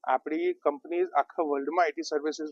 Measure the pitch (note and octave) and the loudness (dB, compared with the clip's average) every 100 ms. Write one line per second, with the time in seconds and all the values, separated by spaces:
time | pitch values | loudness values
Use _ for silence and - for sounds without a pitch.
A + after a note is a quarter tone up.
0 | - C3 - D#3 F3 F3 D3+ C#3+ D#3 E3+ | 0 0 0 -2 -2 0 -2 -2 -4 -2
1 | F3+ D3+ C#3 - D#3 C#3+ C#3 E3+ E3 D#3 | 2 2 0 0 0 0 0 2 2 0
2 | D#3 D3+ D3 D3 D#3 | -4 -2 -2 -4 -8